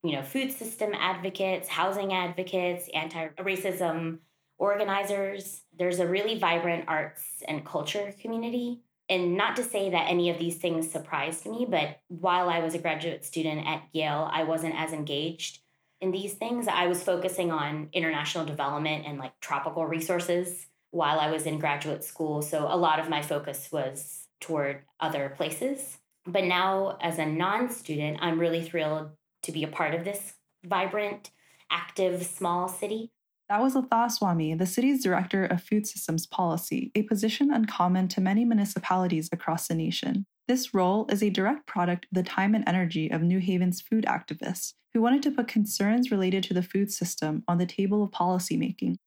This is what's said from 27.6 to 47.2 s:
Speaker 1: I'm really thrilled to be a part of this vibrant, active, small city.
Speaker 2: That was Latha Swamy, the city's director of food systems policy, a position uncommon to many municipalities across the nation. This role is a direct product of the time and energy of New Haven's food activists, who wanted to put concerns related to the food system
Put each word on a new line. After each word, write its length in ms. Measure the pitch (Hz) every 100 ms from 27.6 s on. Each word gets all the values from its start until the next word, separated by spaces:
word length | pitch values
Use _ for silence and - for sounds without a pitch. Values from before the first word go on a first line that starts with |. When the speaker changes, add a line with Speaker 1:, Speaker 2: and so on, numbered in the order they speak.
| 247 - - 151 151 151
Speaker 1:
I'm 180 | 170 165
really 220 | 170 165
thrilled 480 | 165 170 151 156 151 - _ _
to 80 | -
be 100 | 160
a 40 | 151
part 260 | - 160
of 100 | 165
this 300 | 170 202 - - _ _ 175
vibrant, 640 | 190 190 208 208 202 - _ _ _ _
active, 540 | 170 - - 185 180 175
small 420 | - 180 175 185
city. 440 | - 202 220 226 _ _ _ _
Speaker 2:
That 140 | 208
was 140 | 262 262
Latha 320 | 254 233 240
Swamy, 500 | 226 202 170 156 160
the 80 | 180
city's 360 | 214 262 269
director 440 | 202 180 180 196 190
of 180 | 175
food 240 | - 214 208
systems 380 | - - 165 -
policy, 680 | - 180 165 - - - 214
a 80 |
position 500 | 214 208 220 226 285
uncommon 560 | 285 220 - 180 185 185
to 100 | -
many 240 | 185 202
municipalities 840 | 240 220 202 196 - 185 180 165 165
across 360 | 170 - 170 -
the 80 | 165
nation. 500 | 160 175 - 196 196 _ -
This 240 | 254 254
role 320 | 196 180 202 220
is 140 | 208
a 60 | 208
direct 360 | 185 196 294 -
product 400 | - 175 175 -
of 100 | 185
the 80 |
time 320 | 180 - 196 214
and 120 | -
energy 420 | 180 170 170 156
of 120 | 160
New 180 | 170 185
Haven's 400 | 180 180 180 180
food 260 | - 220 -
activists, 680 | - - 160 - 180 - - _
who 80 | 233
wanted 220 | 226 269
to 80 | 285
put 160 | 285 233
concerns 640 | 226 208 - 202 233 247
related 320 | 202 185 190 190
to 80 |
the 100 | 180
food 280 | 180 196 202
system 520 | - 175 -